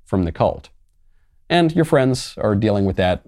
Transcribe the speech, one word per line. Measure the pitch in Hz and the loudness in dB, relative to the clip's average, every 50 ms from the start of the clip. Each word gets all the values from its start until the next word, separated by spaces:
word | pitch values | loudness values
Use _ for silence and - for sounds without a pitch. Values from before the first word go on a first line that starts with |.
| _ - | _ -4
from | 98 95 90 | -2 -2 -2
the | 82 | -2
cult. | 80 - 117 - - - - - - _ _ _ _ _ _ _ _ _ _ _ _ _ _ - | -2 -2 -2 -2 -2 -4 -12 -20 -20 _ _ _ _ _ _ _ _ _ _ _ _ _ _ -2
And | 165 175 170 160 160 | 0 2 2 2 2
your | 175 165 | 0 0
friends | - 160 139 131 131 127 127 - - - | 2 2 2 2 2 0 -2 -6 -10 -8
are | - - 107 104 | -4 -2 0 0
dealing | 101 110 107 104 101 98 | 2 2 0 0 0 0
with | 98 92 | 0 0
that | - 92 90 90 - - | 0 0 0 -2 -2 -6